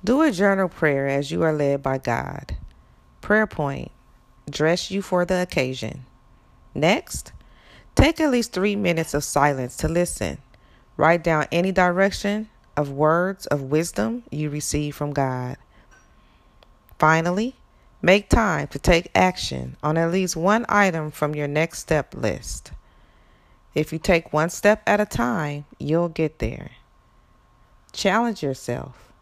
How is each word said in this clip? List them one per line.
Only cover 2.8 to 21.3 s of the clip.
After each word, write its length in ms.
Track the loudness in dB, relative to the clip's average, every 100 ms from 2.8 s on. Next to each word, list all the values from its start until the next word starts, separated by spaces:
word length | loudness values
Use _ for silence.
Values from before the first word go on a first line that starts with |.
| _ _ _ _
Prayer 240 | 0 2 2
point, 440 | -2 -6 -6 -12 -16 _ _ _ _ -14
dress 420 | 0 2 2 -2
you 100 | -6
for 240 | -2 -2
the 160 | 0 0
occasion. 640 | 0 -2 -2 -4 -10 -10 -18 _ _ _ _ _ -12
Next, 580 | 0 2 2 -2 -12 -12 -20 -20 -20 -20 -20 -4
take 260 | 4 4 6
at 100 | 2
least 220 | 2 0
three 240 | 0 0 0
minutes 380 | 0 0 0
of 100 | -4
silence 500 | -2 2 2 2 -4 -4
to 100 | -2
listen. 480 | 0 0 -2 -6 -6 -16 -20 _ -20 _ 2
Write 260 | 4 4
down 220 | 2 0 0
any 220 | 0 0
direction 760 | 2 2 4 2 0 -4 -4 -6 _ _ -4
of 140 | -4
words 560 | 2 2 4 0 -6 -4
of 160 | -4
wisdom 600 | 0 -2 -2 -2 -4 -4 -8
you 200 | -6 -4
receive 440 | -6 -4 -4 -4
from 200 | -4 -4
God. 420 | -2 -2 -2 -6 -10 _ _ -20 -20 _ _ _ _ _ _ _ _ _ 2
Finally, 580 | 4 4 2 -2 -4 -6 _ _ _ _
make 260 | 4 4 4
time 380 | 2 2 0 -4
to 100 | -4
take 320 | 2 2 2
action 640 | 2 2 2 -6 -6 -8 -6
on 140 | -2 0
at 160 | 0
least 240 | 0 -2 -2
one 300 | 2 2 2
item 420 | 2 2 0 -6
from 240 | -4 -4